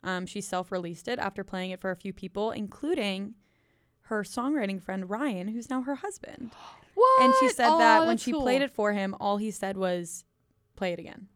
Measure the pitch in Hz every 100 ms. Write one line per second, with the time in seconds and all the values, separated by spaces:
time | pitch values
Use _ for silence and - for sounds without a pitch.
0 | 185 185 180 208 190 185 180 185 175 170
1 | - 247 196 196 190 185 185 180 190 180
2 | 196 185 185 202 214 - 208 - 294 349
3 | 208 190 202 226 _ _ _ _ _ _
4 | _ 220 202 - 247 302 196 190 - 190
5 | 185 208 285 190 190 226 226 254 254 277
6 | - - - - 226 - - - _ -
7 | 508 523 523 523 523 - 247 330 - 220
8 | 330 - - 302 254 262 277 - 208 208
9 | 196 196 202 202 214 208 190 190 190 180
10 | 170 - _ _ _ _ _ - 185 170
11 | - - 196